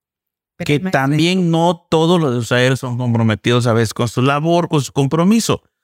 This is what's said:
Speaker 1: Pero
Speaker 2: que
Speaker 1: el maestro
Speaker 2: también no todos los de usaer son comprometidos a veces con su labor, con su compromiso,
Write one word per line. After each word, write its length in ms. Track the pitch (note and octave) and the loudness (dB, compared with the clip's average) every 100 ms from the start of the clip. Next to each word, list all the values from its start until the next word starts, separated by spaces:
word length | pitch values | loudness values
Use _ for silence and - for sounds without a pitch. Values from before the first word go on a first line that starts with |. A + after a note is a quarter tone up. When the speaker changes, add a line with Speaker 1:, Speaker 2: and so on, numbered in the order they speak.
| _ _ _ _ _ - | _ _ _ _ _ -10
Speaker 1:
Pero 100 | E3+ | -4
Speaker 2:
que 80 | D3 | -2
Speaker 1:
el 60 | |
maestro 160 | F#3+ D#3+ | 0 -2
Speaker 2:
también 480 | C3+ D3+ E3 F#3 F3 | 0 0 0 0 0
no 360 | E3 E3+ F3 _ | 0 0 -2 _
todos 280 | D#3+ E3 F3+ | 0 2 2
los 140 | D#3 | 0
de 60 | A#2+ | -2
usaer 400 | A2+ B2 B2+ C3 | -2 0 2 0
son 180 | - A#2 | -4 -6
comprometidos 720 | B2 A#2 A2+ G#2 - A#2+ A#2+ | -2 0 0 0 0 0 2
a 80 | |
veces 180 | A2+ A2 | 0 0
con 160 | - A#2 | -2 -4
su 140 | - | -2
labor, 460 | C3 D3 D#3+ E3+ E3 | 0 0 0 0 0
con 120 | D#3 | -2
su 120 | C3 | -2
compromiso, 720 | - C#3 D#3+ F3+ A3+ - C3 _ _ | -2 -2 2 2 2 0 -4 _ _